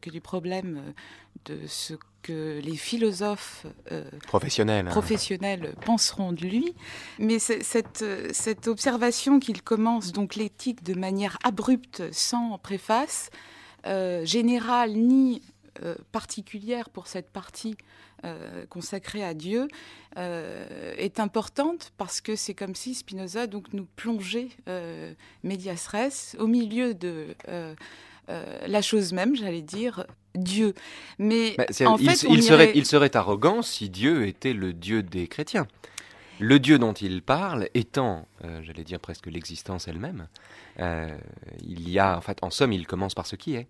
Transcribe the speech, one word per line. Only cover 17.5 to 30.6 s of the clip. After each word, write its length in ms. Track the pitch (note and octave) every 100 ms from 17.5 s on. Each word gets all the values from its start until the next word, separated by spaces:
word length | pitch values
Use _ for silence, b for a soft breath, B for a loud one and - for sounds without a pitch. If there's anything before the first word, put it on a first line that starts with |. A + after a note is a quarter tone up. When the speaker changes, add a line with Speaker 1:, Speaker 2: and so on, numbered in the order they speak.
| - A3 G#3+ b b b b F3
Speaker 1:
euh, 400 | D#3+ - - -
consacrée 580 | F3 E3+ G3 - G#3
à 100 | G3
Dieu, 360 | D#3+ D#3+ A3 C#4 B B B B -
euh, 760 | F3+ E3+ D#3 - - - - -
est 240 | G3 G3
importante 720 | G#3 A3 G#3+ - D4 E4+ - _
parce 240 | F#3+ -
que 160 | - G#3+
c'est 180 | -
comme 220 | F#3+ G3 F#3
si 180 | -
Spinoza 540 | B3+ - F#3+ F#3 F#3 A#3+
donc 240 | G3+ F#3+
nous 160 | G3+ F#3 -
plongeait, 540 | A3+ A#3 F#3 A3+ B3 - -
euh, 460 | F3+ E3+ E3 D#3+ D#3+ b b -
medias 420 | F#3+ F#3+ E3+ -
res, 460 | G#3 C4 C#4 - -
au 100 | A3
milieu 460 | A#3+ A3+ A3 B3
de, 340 | F#3 F3 E3 D3+ - -
euh, 260 | F3 D#3+ D#3 B B B B -
euh, 300 | E3+ - - -
la 140 | G#3
chose 320 | G#3 A3 F#3+
même, 240 | F#3 G3+ C#4
j'allais 240 | G3+ E3+
dire, 440 | D3+ F#3+ A#3+ A3+ - - _ F#3
Dieu. 380 | F3+ G3